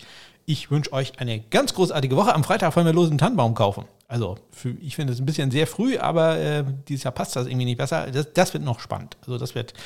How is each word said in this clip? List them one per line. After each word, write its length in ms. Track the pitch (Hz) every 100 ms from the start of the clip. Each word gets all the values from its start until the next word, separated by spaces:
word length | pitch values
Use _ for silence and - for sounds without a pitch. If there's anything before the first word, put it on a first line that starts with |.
| - - - _ -
Ich 260 | 147 -
wünsche 220 | 147 143
euch 260 | 135 135 -
eine 200 | 123 110
ganz 340 | 110 196 277
großartige 420 | - 180 151 135 135
Woche. 180 | 202
Am 120 | 160 143
Freitag 300 | 208 180 170
wollen 100 | 170
wir 80 |
los 160 | 160 170
einen 80 | 147
Tannenbaum 380 | 202 233 117 113
kaufen. 300 | 101 101 - _ _
Also, 300 | 117 101 92 _
für, 180 | - 127 120
ich 140 | 156 -
finde 160 | 143
es 80 | 120
ein 60 | 135
bisschen 260 | 151 139
sehr 160 | 147 160
früh, 300 | - 240 247
aber, 400 | - 165 160 160
äh, 260 | 151 151 139 135 -
dieses 160 | 143
Jahr 100 | 131
passt 220 | - 196 -
das 120 | 123
irgendwie 180 | 127 123
nicht 120 | 120
besser. 320 | 139 165 156
Das, 200 | 131 151
das 200 | - 180
wird 100 | 156
noch 160 | 147 117
spannend. 380 | - 110 - -
Also, 160 | - 123
das 180 | 120 -
wird 180 | 117 -